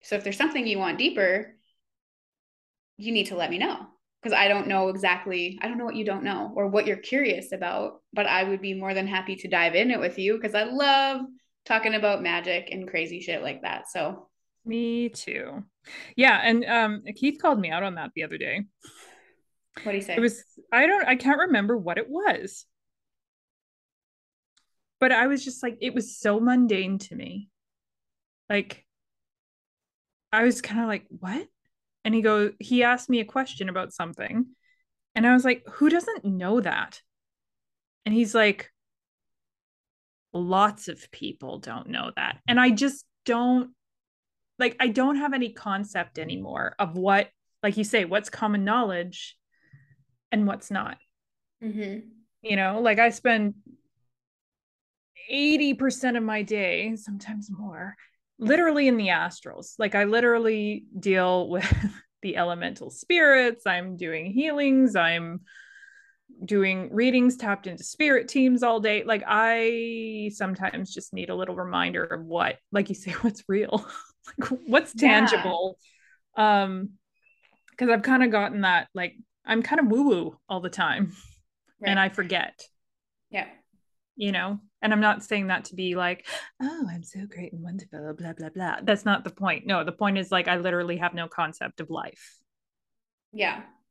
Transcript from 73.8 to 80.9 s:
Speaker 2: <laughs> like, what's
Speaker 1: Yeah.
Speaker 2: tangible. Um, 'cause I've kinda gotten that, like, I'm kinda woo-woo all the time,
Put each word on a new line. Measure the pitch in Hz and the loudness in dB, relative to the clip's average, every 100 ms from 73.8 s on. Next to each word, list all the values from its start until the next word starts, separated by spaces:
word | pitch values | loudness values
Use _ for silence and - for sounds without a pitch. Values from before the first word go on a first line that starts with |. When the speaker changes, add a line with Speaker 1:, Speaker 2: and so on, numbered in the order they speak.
| - - - | -4 -16 -18
Speaker 2:
<laughs> | _ - - | _ -20 -10
like, | - 254 - | -6 -6 2
what's | 254 - 226 | 2 2 4
Speaker 1:
Yeah. | 269 214 220 | 6 8 6
Speaker 2:
tangible. | 214 185 175 190 - _ _ _ _ _ - | 2 0 -2 -4 -6 _ _ _ _ _ 2
Um, | 214 208 196 190 202 196 _ _ _ _ _ _ _ - | 4 4 2 -4 -8 -12 _ _ _ _ _ _ _ -4
'cause | 247 | 2
I've | 233 | 2
kinda | 226 262 254 | 4 4 6
gotten | 214 202 208 | 4 0 0
that, | 190 175 - | 2 2 0
like, | 190 180 - - _ - | -8 -8 -8 -20 _ -2
I'm | 226 | -2
kinda | 233 311 262 | 2 2 4
woo-woo | 220 285 185 165 - _ | 4 4 2 0 -8 _
all | 185 | -6
the | 175 | -6
time, | 185 165 | -2 -2